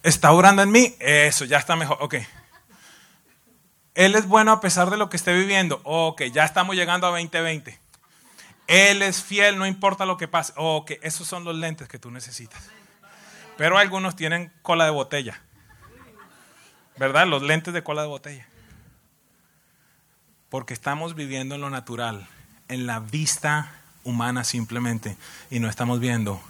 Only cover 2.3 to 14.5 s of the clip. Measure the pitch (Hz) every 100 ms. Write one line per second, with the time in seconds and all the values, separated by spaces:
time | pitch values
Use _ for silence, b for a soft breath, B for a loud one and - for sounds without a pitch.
2.3 | - _ _ _ b b b b b _
3.3 | _ _ _ _ _ _ - 190 214 190
4.3 | 214 214 220 196 180 180 208 208 175 -
5.3 | 180 196 196 175 139 139 160 165 160 131
6.3 | 135 156 185 180 185 175 180 180 175 170
7.3 | 170 165 156 - - _ _ _ b b
8.3 | b b b - 175 202 202 196 185 -
9.3 | 202 208 196 190 190 196 190 190 180 165
10.3 | 170 160 - 160 156 151 151 160 156 170
11.3 | 180 170 165 165 160 131 123 120 123 123
12.3 | - 117 - - - _ _ B B B
13.3 | B B - 156 190 202 190 190 180 160
14.3 | 170 175